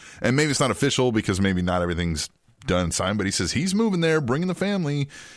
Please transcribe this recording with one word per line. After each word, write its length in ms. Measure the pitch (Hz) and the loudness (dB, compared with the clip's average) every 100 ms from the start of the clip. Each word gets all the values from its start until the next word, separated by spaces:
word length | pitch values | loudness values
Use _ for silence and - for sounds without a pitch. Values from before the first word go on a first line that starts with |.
| - - | -18 -4
and 140 | 117 131 | 0 2
maybe 140 | 151 | 2
it's 100 | 131 | 2
not 100 | 135 | 2
official 420 | 104 139 - 127 | 2 0 2 2
because 280 | 110 104 95 | 2 0 2
maybe 220 | 98 92 | 2 2
not 200 | 90 90 | 2 0
everything's 460 | 87 85 85 78 - _ _ _ - | 0 0 -2 -2 -6 _ _ _ -2
done 180 | 90 | 0
and 100 | 90 | 0
signed, 240 | - 92 107 | -2 -2 -2
but 80 | 98 | -2
he 40 | |
says 200 | - 87 | -2 -2
he's 220 | 120 190 | -2 -2
moving 260 | 196 226 180 | 0 0 2
there, 200 | 165 156 | 2 2
bringing 280 | 135 135 185 | 0 -2 -2
the 60 | |
family 540 | 175 190 202 151 147 139 - - | -2 -2 -2 -2 -2 -4 -8 -20